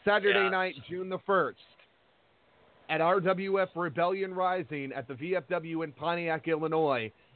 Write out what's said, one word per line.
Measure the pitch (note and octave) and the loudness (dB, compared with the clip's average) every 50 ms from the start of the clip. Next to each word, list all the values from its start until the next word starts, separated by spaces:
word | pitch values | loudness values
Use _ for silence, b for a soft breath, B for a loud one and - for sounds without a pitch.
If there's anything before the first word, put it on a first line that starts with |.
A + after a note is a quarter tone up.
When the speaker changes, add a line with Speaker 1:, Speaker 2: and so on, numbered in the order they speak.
| - | 2
Speaker 1:
Saturday | G3+ G#3 G#3 F#3+ G3+ G3 G3 G3 | 4 4 4 6 4 4 4 4
Speaker 2:
Yes. | F#3+ | 2
Speaker 1:
night, | F#3+ F#3 F#3 F#3 D#3+ C3+ - - | 2 0 0 -2 -4 -10 -12 -10
June | F3 F3+ F#3 F#3 | -8 -8 -6 -6
the | F#3 F3+ | -6 -6
first, | - - G3 F#3 D#3 B2 G2 _ - - _ _ - _ _ _ _ _ _ _ _ _ _ _ _ _ _ _ _ _ _ _ - - | 0 2 4 4 4 2 -2 _ -20 -20 _ _ -20 _ _ _ _ _ _ _ _ _ _ _ _ _ _ _ _ _ _ _ -8 -4
at | D#3 D#3 | -2 2
R | D#3+ E3+ F#3 G3+ | 2 4 4 4
W | E3+ F#3 F#3 F3 F#3+ G3 G3 G3 | 2 2 0 0 0 0 0 0
F | F#3 F#3 - | 0 0 -2
Rebellion | E3 F3 E3+ B2 E3+ E3+ F3+ F#3+ G3 F#3+ F#3 F#3 | -4 -4 -4 -2 0 0 0 0 -2 -4 -4 -2
Rising | F#3 F#3 F3+ F#3 F#3 D#3+ - D#3 C#3+ C#3 C3+ - | -2 0 0 0 -2 -4 -6 -6 -8 -8 -6 -8
at | C#3 B2 - | -8 -8 -10
the | C#3 | -10
V | A#2 D3 F3 F#3 | -8 -4 -2 -2
F | F3+ C#3 - | -2 -2 -2
W | F3+ E3+ D#3+ E3 E3 D#3+ E3 | -4 -4 -4 -4 -4 -4 -4
in | D3+ | -6
Pontiac, | - - D3 E3 E3+ F3 E3+ E3 D#3+ D#3 - E3 | -8 -6 -4 -2 -2 -2 -2 -2 -4 -2 -2 -2
Illinois, | D#3+ D3+ D#3+ D#3 D#3 D#3+ D#3+ D3 C3+ A#2+ A2 G#2+ b b b b b | -2 0 0 0 2 2 2 2 2 0 -2 -6 b b b b b